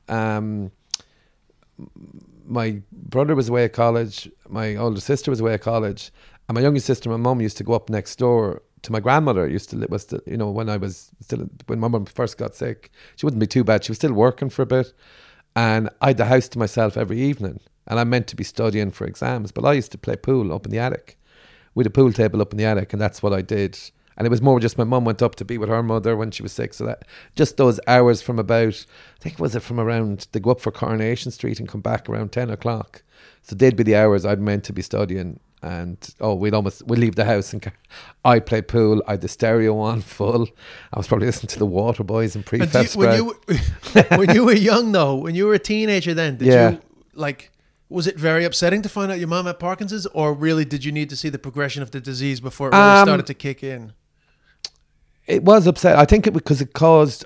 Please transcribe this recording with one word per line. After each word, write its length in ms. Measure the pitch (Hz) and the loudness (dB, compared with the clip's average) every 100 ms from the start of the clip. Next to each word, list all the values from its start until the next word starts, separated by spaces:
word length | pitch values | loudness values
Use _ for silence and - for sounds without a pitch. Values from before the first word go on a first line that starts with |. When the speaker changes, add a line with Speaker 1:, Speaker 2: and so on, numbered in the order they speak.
| - | -8
Speaker 1:
um, 640 | 113 110 107 107 104 95 - _ - _ _ _ _ _ _ _ - - - - - - _ - | -4 -2 -4 -4 -6 -8 -12 _ -16 _ _ _ _ _ _ _ -20 -20 -20 -20 -20 -20 _ -10
my 340 | 123 113 104 98 | -6 -4 -6 -12
brother 420 | - - 127 147 | -20 -6 0 2
was 140 | 143 117 | 0 0
away 160 | 123 | 0
at 80 | 117 | 0
college, 560 | - 117 117 110 - - _ - | 2 2 2 -2 -8 -18 _ -12
my 280 | 107 110 104 | -8 -6 -4
older 240 | 117 104 | -4 -4
sister 300 | - 139 - | -4 -4 -2
was 100 | 123 | -2
away 140 | 113 | -2
at 80 | 110 | -2
college, 500 | - 117 107 101 - _ _ _ - | -2 -2 -4 -8 -14 _ _ _ -6
and 60 | |
my 60 | 117 | 0
youngest 260 | 139 143 - | 2 2 0
sister, 220 | 131 120 | -2 -4
my 80 | 113 | -2
mum, 240 | 120 127 | 0 0
used 160 | 107 - | -2 -4
to 80 | |
go 80 | 107 | -2
up 160 | 117 - | -2 -2
next 280 | 107 - - | -6 -6 -2
door 460 | 123 120 104 - - _ | 0 2 0 -6 -14 _
to 100 | - | -8
my 80 | 110 | -4
grandmother. 480 | 110 143 151 98 76 | 0 2 2 0 0
Used 220 | 90 - | -2 -6
to 60 | 110 | -8
li-, 100 | 110 | -6
was 160 | 104 - | -8 -8
the, 160 | - - | -12 -8
you 100 | 117 | -6
know, 140 | 104 | -6
when 180 | 101 110 | -6 -6
I 80 | 104 | -6
was 340 | 98 90 - - | -6 -10 -18 -20
still, 280 | - 120 - - - | -10 -10 -10 -14 -8
when 140 | 113 | -4
my 80 | 113 | -2
mum 160 | 117 | -2
first 320 | 98 - 117 - | -4 -6 -6 -6
got 180 | 117 | -10
sick, 360 | - - 110 _ _ - - | -8 -10 -10 _ _ -20 -6
she 80 | |
wouldn't 160 | 151 113 | -4 -2
be 60 | 107 | 0
too 180 | 127 | 0
bad. 180 | 110 104 | 2 2
She 60 | - | 0
was 60 | 110 | -4
still 140 | 156 | -2
working 380 | 107 123 127 139 | 2 2 2 -6
for 120 | - | -4
a 40 | 123 | -2
bit, 260 | 131 127 _ _ _ _ _ _ - | -2 -2 _ _ _ _ _ _ -2
and 320 | 113 110 110 - | 0 0 -2 -2
I 60 | 139 | 0
had 100 | 117 | 2
the 80 | 113 | 2
house 220 | 131 - | 2 0
to 100 | 120 | -4
myself 380 | 104 - 110 113 | -4 -2 -2 -2
every 240 | 104 113 | -4 -4
evening. 400 | 139 135 95 - - _ - | -4 -4 -8 -10 -18 _ -6
And 140 | 113 | -2
I'm 80 | 120 | 0
meant 180 | 123 - | -2 -2
to 80 | - | -8
be 80 | |
studying 460 | - - 113 107 101 | -8 -4 -2 -2 -4
for 160 | - - | -6 -10
exams, 460 | - 123 123 101 | -6 -6 -6 -8
but 120 | - | -2
I 100 | 131 | 0
used 180 | 143 - | 0 -2
to 60 | - | -10
play 180 | - - | -8 -6
pool 360 | - 131 101 | -2 -2 -2
up 100 | 85 | -6
in 80 | 101 | -6
the 60 | 110 | -6
attic. 400 | 123 - - _ _ _ _ _ _ | -4 -6 -12 _ _ _ _ _ _
We 80 | - | -2
had 60 | 110 | 0
a 20 | |
pool 220 | 135 131 | 4 4
table 260 | 110 110 104 | 4 0 0
up 120 | 101 | -2
in 40 | 104 | -2
the 60 | |
attic, 280 | 110 104 95 | -2 0 -2
and 60 | 104 | -4
that's 200 | 107 - | -4 -2
what 120 | 104 | -2
I 80 | 95 | -2
did. 360 | 92 107 98 - - _ _ - | -2 -2 -2 -6 -20 _ _ -4
And 100 | 117 | 0
it 40 | |
was 100 | 117 | 2
more 180 | 135 123 | 4 4
just 180 | 113 - | 2 -2
my 60 | |
mum 200 | 113 127 | -2 0
went 180 | 117 107 | 0 0
up 120 | 120 - | -2 -2
to 80 | |
be 140 | 98 117 | -10 -8
with 100 | 107 | -4
her 140 | 113 | -2
mother 340 | 117 110 113 110 | -2 -2 -2 -2
when 140 | 113 | -4
she 120 | - | -8
was 100 | 98 | -12
sick. 200 | - 113 | -8 -10
So 140 | - 117 | -8 -8
that, 180 | 117 - - - - | -10 -14 -20 -8 0
just 200 | 151 - | 0 4
those 220 | 131 101 - | 2 2 2
hours 360 | 123 120 110 | 4 6 2
from 160 | - 117 | -2 -4
about, 480 | 104 117 113 - - - - _ | 0 0 0 -2 -12 -20 -20 _
I 20 | |
think, 160 | - - | -14 -6
was 160 | 156 | -4
it 60 | 113 | -4
from 180 | - 120 | -6 -4
around, 480 | 110 117 110 101 - | -2 -2 -4 -6 -8
they 80 | 110 | -4
go 100 | 107 | 0
up 80 | 123 | 0
for 100 | 110 | -2
Coronation 600 | - - 110 110 120 127 | -4 -4 -2 -2 -4 -8
Street 280 | - 120 110 | -8 -8 -8
and 80 | 113 | -10
come 120 | 104 | -8
back 260 | 117 113 - | -4 -4 -4
around 240 | 110 107 | -6 -6
ten 160 | - 120 | -6 -6
o'clock. 540 | 104 117 113 - - _ _ - _ | -6 -6 -6 -8 -18 _ _ -20 _
So 120 | - 98 | -12 2
they'd 200 | 131 107 | 4 4
be 60 | |
the 140 | 110 104 | 4 4
hours 280 | 107 101 | 6 4
I'd 160 | 98 101 | 0 -2
meant 240 | 104 104 | -2 -4
to 80 | - | -6
be 100 | 101 | -10
studying. 580 | - 104 98 95 90 - _ _ | -6 -4 -4 -6 -8 -12 _ _
And, 380 | 78 90 87 87 - - | -10 -10 -10 -12 -18 -6
oh, 140 | 110 | -4
we'd 200 | 95 104 | -2 0
almost, 320 | 107 98 - - | -2 -2 -6 -4
we'd 120 | 117 | 0
leave 160 | 117 92 | 0 0
the 80 | |
house 280 | 107 104 95 | 0 0 -2
and 80 | 104 | -10
ca-, 120 | - - _ - - _ | -12 -16 _ -20 -20 _
I'd 220 | 127 120 - | 4 4 2
play 160 | 110 | -2
pool. 400 | - 120 107 107 104 | 0 2 4 2 0
I'd 140 | 101 | -4
the 80 | 90 | -6
stereo 500 | - 113 113 110 107 | -2 0 2 2 0
on 220 | 107 117 | -2 -4
full. 480 | - - 104 117 117 _ - - - | -6 -4 -2 0 -2 _ -20 -20 -12
I 60 | - | -8
was 80 | - | -2
probably 180 | 113 117 | 0 0
listening 220 | - 107 | -2 -6
to 100 | - | -4
the 80 | 104 | -2
Waterboys 680 | 90 113 - 98 110 110 | 0 -2 -2 -4 -2 -2
and 120 | 107 - 117 | -6 -6 -2
Speaker 2:
And 80 | 160 | 2
do 60 | 127 | 2
you, 60 | |
Speaker 1:
Prefabs 120 | 120 208 | 2 2
Speaker 2:
when 220 | 117 113 | 4 4
Speaker 1:
Sprout. 920 | 117 - - 160 - - - 214 - | 0 -6 -4 -2 -2 -6 2 4 6
Speaker 2:
you, 60 | 175 | 4
<laughs> 20 | |
when 160 | 190 | 4
you 100 | 220 247 | 6 6
were 60 | |
young, 380 | 214 202 220 226 | 6 4 2 2
though, 240 | 196 143 135 | 2 2 0
when 180 | 165 | -2
you 120 | 170 208 | 0 2
were 80 | |
a 40 | 208 | 2
teenager 560 | 208 214 214 196 170 | 0 -2 0 0 -2
then, 220 | 165 160 127 | -2 -2 2
did 120 | 127 | 6
Speaker 1:
Yeah. 220 | 123 117 | 8 6
Speaker 2:
you, 80 | 85 - _ _ | 2 -8 _ _
like, 360 | - 147 139 - _ _ _ - | -8 -8 -8 -14 _ _ _ -10
was 180 | 175 170 | -4 -4
it 100 | 160 | -2
very 260 | 160 160 | 0 2
upsetting 380 | 170 - 175 202 | 0 0 2 0
to 60 | 208 | -2
find 220 | 202 196 | -4 -4
out 80 | 185 | -4
your 100 | 165 | -4
mom 180 | 175 175 | -4 -4
had 120 | 175 | -6
Parkinson's, 480 | 175 185 196 214 185 | -6 -6 -8 -8 -6
or 260 | 156 151 | -2 -2
really 300 | 147 160 160 | 0 0 2
did 200 | 143 143 | 0 -4
you 80 | 139 | -6
need 160 | 151 147 | -6 -6
to 60 | 135 | -6
see 120 | 156 | -8
the 80 | 139 | -8
progression 440 | 139 127 143 143 | -8 -6 -6 -6
of 80 | 131 | -10
the 80 | 139 | -12
disease 400 | 127 127 139 127 | -10 -6 -4 -6
before 280 | 127 - 139 | -8 -6 4
it 40 | |
really 100 | 196 | 6
Speaker 1:
Um, 240 | 202 202 196 | 8 8 8
Speaker 2:
started 200 | 143 135 | 4 0
to 80 | |
kick 280 | 139 139 131 | -8 -10 -10
in? 280 | 135 127 110 - _ _ _ _ _ _ - _ _ _ _ _ - | -10 -12 -14 -20 _ _ _ _ _ _ -20 _ _ _ _ _ -2
Speaker 1:
It 180 | - | 2
was 220 | 175 214 175 | 6 8 6
upset. 300 | 151 180 143 | 4 6 6
I 80 | |
think 220 | 147 214 214 | 8 6 4
it, 60 | |
because 280 | - - 139 | 0 0 -2
it 140 | 139 | -2
caused, 500 | - 160 160 151 - | 2 6 6 6 0